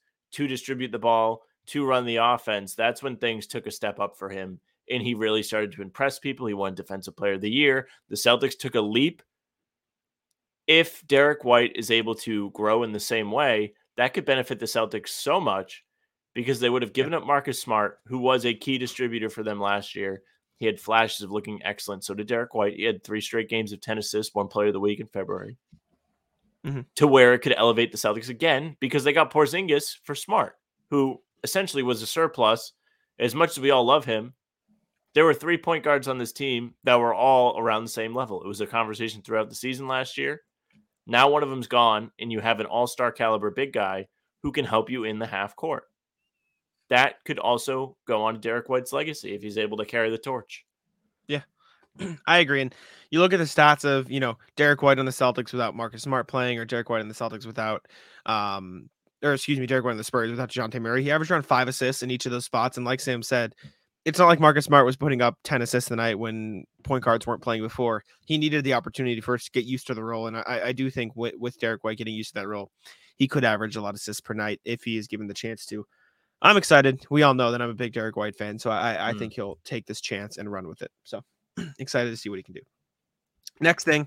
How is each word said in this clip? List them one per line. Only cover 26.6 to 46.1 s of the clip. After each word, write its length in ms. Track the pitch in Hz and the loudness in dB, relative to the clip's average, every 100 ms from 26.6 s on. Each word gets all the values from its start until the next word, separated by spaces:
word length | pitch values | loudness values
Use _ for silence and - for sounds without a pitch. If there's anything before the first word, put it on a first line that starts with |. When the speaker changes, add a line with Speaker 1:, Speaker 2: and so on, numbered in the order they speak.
Speaker 2:
Mm-hmm. 160 | - 139 123 - | -10 -8 -10 4
Speaker 1:
to 100 | 147 | 8
where 260 | 135 123 | 10 10
it 80 | 123 | 8
could 140 | 143 123 | 4 4
elevate 360 | 117 113 117 | 4 4 0
the 60 | 104 | 0
Celtics 300 | 110 107 113 | -2 -2 -6
again, 480 | 120 165 135 160 143 | -2 0 0 -2 -6
because 240 | 131 147 | -2 0
they 80 | 135 | 2
got 200 | 147 156 | 4 2
Porzingis 640 | 156 143 170 190 143 - - | 4 2 2 0 0 0 -8
for 140 | - 143 | -10 -10
Smart, 400 | - - 107 - _ _ _ | -2 -2 -2 -6 _ _ _
who 320 | 143 135 127 _ _ | 0 0 -2 _ _
essentially 380 | - 190 190 143 | -6 -4 -2 -2
was 180 | 123 117 | -2 -2
a 40 | 110 | -4
surplus. 640 | - 160 160 110 113 - - _ _ _ - | -2 -2 4 4 4 -2 -18 _ _ _ -4
As 160 | 120 131 | -2 2
much 140 | 165 | 0
as 100 | 147 | 2
we 100 | 135 | 4
all 140 | 135 | 4
love 200 | 120 147 | 6 4
him, 300 | 127 110 120 - _ _ _ _ _ _ _ | 4 -2 -4 -14 _ _ _ _ _ _ _
there 100 | 147 | 4
were 80 | 165 | 6
three 220 | 151 156 170 | 4 0 -2
point 260 | 175 165 | 0 -2
guards 240 | 151 143 131 | 2 0 0
on 100 | 127 | -4
this 140 | 117 | -6
team 420 | - 139 123 120 - | -6 -4 -2 -4 -4
that 160 | - 123 | 4 6
were 160 | 117 | 6
all 420 | 98 127 131 123 - | 4 6 6 6 2
around 280 | 113 110 | 0 0
the 60 | 113 | -2
same 260 | - 113 120 | -6 -4 -4
level. 260 | 127 - | -6 -6
It 60 | 90 | -8
was 120 | 101 | -6
a 60 | 104 | -4
conversation 560 | 117 110 107 113 107 | -2 -2 -4 -8 -8
throughout 260 | 98 110 107 | -4 -2 -2
the 60 | |
season 320 | - 127 127 135 | -6 -8 -8 -4
last 320 | 131 131 - | -4 -4 -6
year. 240 | 139 151 _ _ _ _ _ _ - | -6 -6 _ _ _ _ _ _ 0
Now 220 | 120 139 | 4 6
one 140 | 147 | 6
of 60 | 147 | 0
them's 180 | 131 117 | -4 0
gone, 420 | 123 117 107 113 - | 4 4 2 -2 -10
and 140 | 117 | -8
you 80 | 113 | -2
have 180 | 110 110 | 0 0
an 80 | 104 | 0
all-star 460 | 117 120 - 123 | -2 -2 0 -4
caliber 400 | - 113 110 104 | 0 0 0 -2
big 200 | 95 139 | -4 -4
guy 360 | 127 98 95 98 _ _ _ | -2 -2 -4 -10 _ _ _
who 80 | 147 | -6
can 140 | 143 | -4
help 260 | 127 110 110 | 0 0 0
you 140 | 127 | -4
in 160 | 110 107 | -4 -6
the 60 | 113 | -6
half 280 | 98 101 | -4 -6
court. 300 | - 165 147 - _ _ | -6 -6 -6 -10 _ _